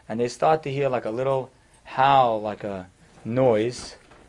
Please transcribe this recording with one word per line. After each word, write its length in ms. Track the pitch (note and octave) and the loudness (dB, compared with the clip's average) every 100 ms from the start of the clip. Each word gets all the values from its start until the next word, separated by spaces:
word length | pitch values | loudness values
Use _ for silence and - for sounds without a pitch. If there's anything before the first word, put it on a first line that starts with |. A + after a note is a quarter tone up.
| - | -10
and 100 | A2 | -4
they 120 | B2 | -4
start 340 | - D3+ D#3+ | 0 0 0
to 80 | D3 | -2
hear, 160 | C3+ C#3 | -2 -2
like, 160 | B2 | -2
a 60 | A2 | -4
little 400 | A2+ C3+ C3+ B2 _ _ _ | -4 -2 -2 -4 _ _ _
howl, 560 | - - C3+ C#3 B2 A2 | -10 0 4 6 4 2
like 240 | G#2+ G2+ | -4 -6
a 240 | G#2+ G2 F2+ _ _ - A2 | -8 -8 -12 _ _ -16 -6
noise. 720 | B2 C3 G#2+ A#2 B2+ - - _ - | 2 4 4 0 -4 -14 -18 _ -20